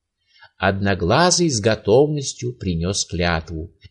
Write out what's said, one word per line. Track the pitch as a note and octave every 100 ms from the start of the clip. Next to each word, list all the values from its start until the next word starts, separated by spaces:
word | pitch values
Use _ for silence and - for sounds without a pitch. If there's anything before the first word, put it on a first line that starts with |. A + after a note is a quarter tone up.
| _ _ _ _ - -
Одноглазый | F#2+ G2 G2 F#2 E2+ C3 F3+ F3 E3+
с | A#2+
готовностью | A2 G#2+ G2+ A#2+ D3+ D3 B2+ - A#2+
принёс | - F#2+ E2 F2 G2+ -
клятву. | F2 F2 D#2+ - D#2+ - _ -